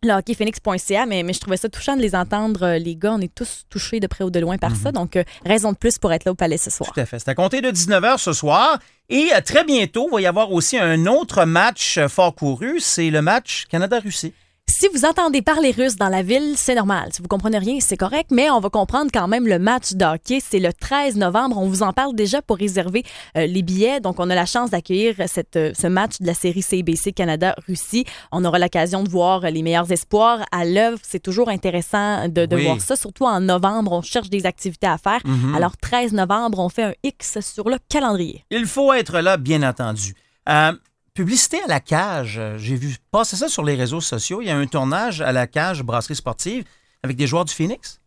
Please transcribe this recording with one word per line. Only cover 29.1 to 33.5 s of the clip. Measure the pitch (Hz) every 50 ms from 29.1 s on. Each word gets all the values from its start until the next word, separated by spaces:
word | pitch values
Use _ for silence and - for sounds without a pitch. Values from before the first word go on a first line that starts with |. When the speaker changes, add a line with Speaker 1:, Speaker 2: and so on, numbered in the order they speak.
| 170 185 175 180 190 185 175
Speaker 1:
euh, | 170
les | 156 165 160
meilleurs | 165 165 170 175 170
espoirs | 185 170 - _ - 208 220 233 240 226 214 - -
à | 175 175
l'œuvre. | 170 175 196 220 233 233 220 -
C'est | - - 185
toujours | _ - 185 202 247 240
intéressant | 208 185 - 190 175 175 170 - - 208 202 208 208 196 107 175
de, | 165 175 170
de | 160 175
Speaker 2:
Oui. | 175 139
Speaker 1:
voir | 151 160 107
ça. | 95 - 262
Surtout | 262 - 208 190 - 269
en | 254 220 185
novembre, | 190 185